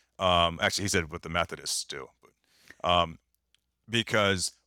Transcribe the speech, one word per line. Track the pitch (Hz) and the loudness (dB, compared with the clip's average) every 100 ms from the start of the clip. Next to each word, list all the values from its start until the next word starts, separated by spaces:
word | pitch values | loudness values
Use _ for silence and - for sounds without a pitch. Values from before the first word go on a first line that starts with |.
| _ - | _ -2
Um, | 92 87 85 85 | 2 4 2 2
actually, | 101 - | 0 0
he | 101 | 0
said | 95 78 | 0 -2
what | 85 | -6
the | 82 | -4
Methodists | 85 82 76 69 - | -2 -2 -4 -6 -6
do. | - 71 64 _ | -8 -12 -14 _
But, | _ _ _ _ - - 87 | _ _ _ _ -20 -6 0
um, | 87 85 82 _ _ _ _ _ _ - | 2 0 -6 _ _ _ _ _ _ -4
because | 113 110 110 101 95 - - | -4 0 2 4 2 -2 -8